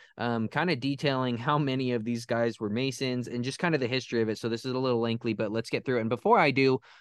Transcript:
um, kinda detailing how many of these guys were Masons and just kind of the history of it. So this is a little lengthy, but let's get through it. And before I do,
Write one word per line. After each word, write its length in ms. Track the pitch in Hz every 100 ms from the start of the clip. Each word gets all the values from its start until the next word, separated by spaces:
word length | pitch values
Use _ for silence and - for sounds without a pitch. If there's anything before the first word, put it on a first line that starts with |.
| - -
um, 300 | 120 117 110
kinda 300 | 143 180 143
detailing 600 | 135 135 147 131 127 117
how 200 | 127 147
many 340 | 139 131 127
of 140 | 120 110
these 200 | 117 117
guys 320 | 117 117 -
were 120 | 107
Masons 580 | 110 135 127 131 123 120
and 160 | 120
just 160 | 123 -
kind 160 | 175 151
of 60 |
the 60 | 120
history 340 | 131 - 117
of 80 | 110
it. 80 | 104
So 100 | 117
this 160 | 113
is 80 | 131
a 80 | 127
little 220 | 131 117
lengthy, 320 | 117 113 117
but 180 | 107 107
let's 180 | 113 -
get 140 | 131
through 140 | 135 123
it. 40 |
And 80 | 110
before 300 | 117 202 226
I 120 | 151
do, 280 | 135 135 131 - -